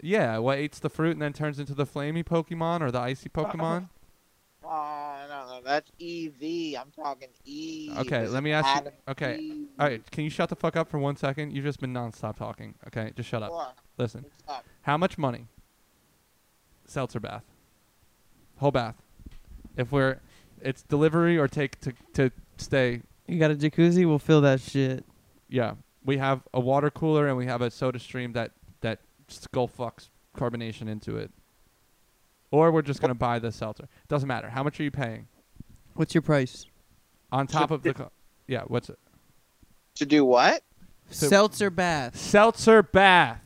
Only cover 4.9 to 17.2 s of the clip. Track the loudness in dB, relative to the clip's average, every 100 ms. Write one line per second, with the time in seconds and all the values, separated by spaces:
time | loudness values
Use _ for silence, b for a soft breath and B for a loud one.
4.9 | -8 -10 -12 -14 -14 -14 -12 -2 -2 -4
5.9 | -16 -12 -8 -10 -10 -8 -6 -6 -10 -12
6.9 | -10 -10 -10 -16 _ -16 -14 -12 -12 -10
7.9 | -8 -4 -4 -4 -4 -2 0 0 0 -4
8.9 | -14 -14 -8 -6 -6 -10 -12 -12 -2 -2
9.9 | -2 -10 -6 -6 -4 -6 -4 -4 -2 -4
10.9 | -2 -4 -2 -4 -4 -8 -6 -6 -6 -6
11.9 | -6 -8 -8 -10 -8 -12 -12 -18 -20 -12
12.9 | -10 -8 -10 -6 -6 -6 -10 -10 -14 _
13.9 | -6 -6 -8 -20 _ -14 -14 -14 _ -4
14.9 | 0 0 -2 -6 -6 -14 _ _ _ _
15.9 | _ _ _ _ _ _ _ _ _ -12
16.9 | -8 -6 -8